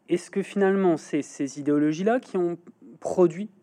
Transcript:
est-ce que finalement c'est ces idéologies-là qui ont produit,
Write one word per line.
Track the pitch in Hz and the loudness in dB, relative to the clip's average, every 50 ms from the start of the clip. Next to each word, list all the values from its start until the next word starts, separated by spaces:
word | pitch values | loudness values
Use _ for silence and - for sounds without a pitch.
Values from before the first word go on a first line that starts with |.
| _ - | _ -4
est-ce | 165 175 - - | -4 -4 -4 -4
que | - 196 185 | -6 -6 -6
finalement | - - 202 196 190 196 196 190 180 165 | -4 -2 0 2 2 2 4 4 2 2
c'est | 147 - - - 147 | 2 -2 -4 -4 -4
ces | 139 - - - 147 135 135 143 | -4 -4 -6 -8 -8 -8 -6 -6
idéologies-là | 143 143 147 147 147 151 156 156 190 214 233 262 | -2 0 2 2 2 2 0 0 0 0 0 0
qui | 254 - - 190 | -2 -4 -4 -2
ont | 175 175 175 165 - - - _ - - - - | -2 -2 -4 -6 -12 -20 -20 _ -20 -20 -18 -10
produit, | - - - - 185 170 156 175 208 220 _ _ | -8 -4 2 4 4 4 4 0 -10 -12 _ _